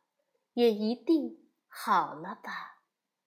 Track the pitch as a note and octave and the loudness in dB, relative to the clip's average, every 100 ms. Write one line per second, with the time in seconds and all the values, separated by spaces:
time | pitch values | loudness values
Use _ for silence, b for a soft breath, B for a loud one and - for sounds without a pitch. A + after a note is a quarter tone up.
0 | _ _ _ _ _ A#3+ A#3+ G#3 G#3+ A#3+ | _ _ _ _ _ 2 2 4 -2 -2
1 | - D#4+ A#3+ - _ _ _ - A#3 F#3+ | 2 2 2 -10 _ _ _ -10 0 2
2 | D3 - F3+ A3 - - - - _ _ | 2 -6 -12 -12 -12 -12 -12 -20 _ _
3 | _ _ | _ _